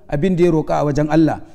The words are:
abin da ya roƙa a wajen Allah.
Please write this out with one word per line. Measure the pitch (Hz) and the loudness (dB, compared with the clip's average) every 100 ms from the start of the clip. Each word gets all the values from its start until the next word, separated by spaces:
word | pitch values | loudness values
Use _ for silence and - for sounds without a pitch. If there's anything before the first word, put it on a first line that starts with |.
| - | -8
abin | 147 190 175 | -2 0 2
da | |
ya | 175 | 2
roƙa | 160 147 160 | 2 -2 -2
a | |
wajen | 147 143 151 | -2 -2 0
Allah. | 156 156 110 - | 2 2 0 -10